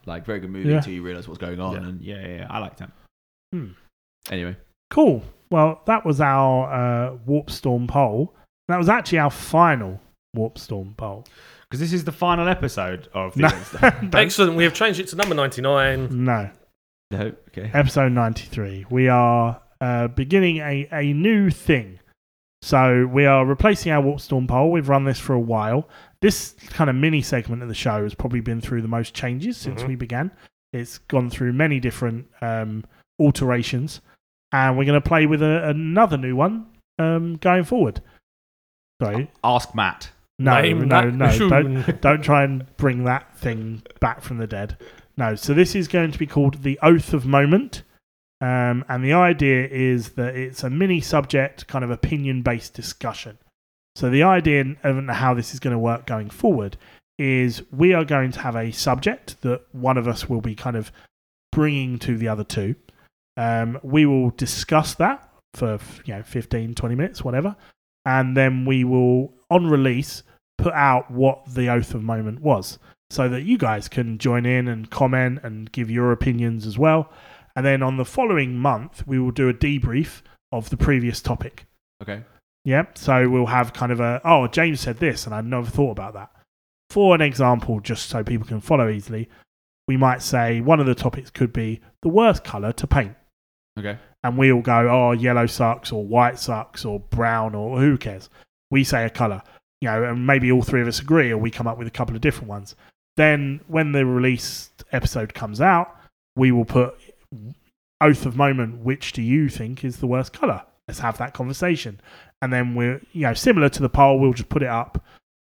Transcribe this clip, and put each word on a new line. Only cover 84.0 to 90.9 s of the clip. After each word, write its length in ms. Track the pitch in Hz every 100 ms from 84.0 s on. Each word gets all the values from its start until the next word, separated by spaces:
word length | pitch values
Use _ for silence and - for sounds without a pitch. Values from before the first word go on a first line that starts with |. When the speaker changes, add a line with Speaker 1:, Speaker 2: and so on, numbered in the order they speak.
| 120 123
Speaker 2:
"Oh, 240 | 165 160 120
James 320 | - 165 147
said 180 | 131 113
this, 280 | 160 117 -
and 80 | 107
I 60 |
never 280 | 113 127 117
thought 220 | 131 139
about 220 | 104 98
that." 180 | 107 104 _ _ _ _ _ _
For 240 | 208 196
an 80 | 165
example, 580 | 151 123 127 123 - 107
just 280 | 101 113 -
so 140 | 117
people 240 | 104 117 110
can 140 | 110
follow 260 | - 151 113
easily, 400 | 107 101 110 113 _ _ _ _ _ -
we 80 | 131
might 240 | 131 127
say 400 | - 127 117 117
one 180 | 123 160
of 60 |
the 100 | 135